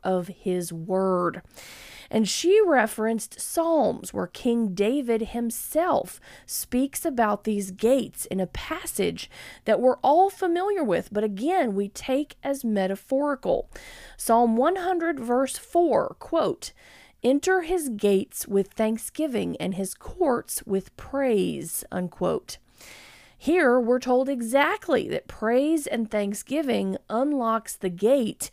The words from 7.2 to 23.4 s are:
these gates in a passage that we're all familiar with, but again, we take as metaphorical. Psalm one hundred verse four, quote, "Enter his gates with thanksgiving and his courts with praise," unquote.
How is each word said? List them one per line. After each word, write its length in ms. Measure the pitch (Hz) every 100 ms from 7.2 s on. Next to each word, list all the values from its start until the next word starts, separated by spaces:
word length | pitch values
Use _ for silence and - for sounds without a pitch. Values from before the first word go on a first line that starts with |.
| 214 208
these 260 | - 208 190
gates 560 | 185 220 269 - - -
in 140 | 190
a 60 | 180
passage 840 | - - 320 - - 175 165 - - - -
that 160 | - 208
we're 160 | 247 247
all 280 | 254 320 392
familiar 560 | - 370 339 392 403
with, 240 | 247 170 -
but 140 | 208
again, 500 | 214 190 277 370 254
we 140 | 196 202
take 480 | - - 262 294 -
as 180 | 285 277
metaphorical. 1080 | 233 208 190 196 - 269 294 277 180 - - - - - - -
Psalm 360 | - 226 240
one 220 | 226 294 381
hundred 420 | 349 359 330 285
verse 380 | 233 247 262 -
four, 580 | - 339 339 214 - -
quote, 540 | - 330 185 - - - - - - _
"Enter 400 | 240 285 370 381
his 260 | 320 370 294
gates 580 | 208 202 196 - - -
with 260 | 196 196
thanksgiving 840 | - 220 226 - - 311 233 175 165
and 200 | 190 175
his 180 | 190
courts 680 | - - 370 330 240 - - -
with 280 | 196 - -
praise," 840 | - 277 269 214 180 143 165 - -
unquote. 680 | 185 180 - 170 151 - - _ _ - - - - - _